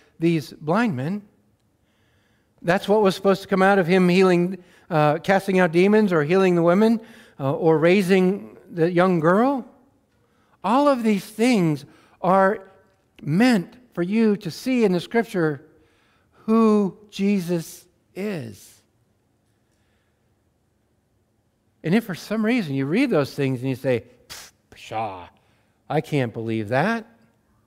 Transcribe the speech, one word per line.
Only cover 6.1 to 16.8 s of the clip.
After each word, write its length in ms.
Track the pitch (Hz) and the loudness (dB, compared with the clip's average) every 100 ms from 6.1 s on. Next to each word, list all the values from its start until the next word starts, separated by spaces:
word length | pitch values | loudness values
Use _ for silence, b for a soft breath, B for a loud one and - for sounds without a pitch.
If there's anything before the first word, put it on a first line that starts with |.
or 100 | 170 | 0
healing 320 | 147 185 190 175 | 2 2 2 2
the 60 | |
women, 400 | 170 185 220 226 B B B B | 2 4 2 0 B B B B
uh, 140 | 139 | -4
or 260 | 160 170 160 | 0 2 4
raising 800 | 165 202 180 190 185 202 110 - - | 4 4 4 2 2 -2 -8 -20 -14
the 220 | 180 165 | -2 0
young 280 | 175 185 175 | 2 2 2
girl. 460 | 156 190 254 269 - _ _ _ _ _ _ _ _ _ | 2 2 2 -2 -8 _ _ _ _ _ _ _ _ _
All 240 | 190 254 294 | -2 0 2
of 140 | 254 | 0
these 220 | 220 202 | 0 -2
things 640 | - - 240 226 165 143 143 b b b | -4 -2 0 2 2 -2 -8 b b b
are 480 | 180 196 190 - - _ _ _ _ - | 0 2 2 0 -10 _ _ _ _ -16
meant 560 | - 170 254 220 165 - _ | -4 0 2 2 -2 -14 _
for 100 | - | -8
you 340 | 175 220 220 202 | -4 0 0 0
to 140 | 170 | -6
see 320 | - 254 247 | -10 -4 0
in 80 | 214 | 0
the 80 | 175 | 0
Scripture 680 | - 226 226 185 160 139 - b b b b b b _ - | -2 -4 -4 -2 -2 -4 -12 b b b b b b _ -2
who 520 | 226 220 214 | 2 4 2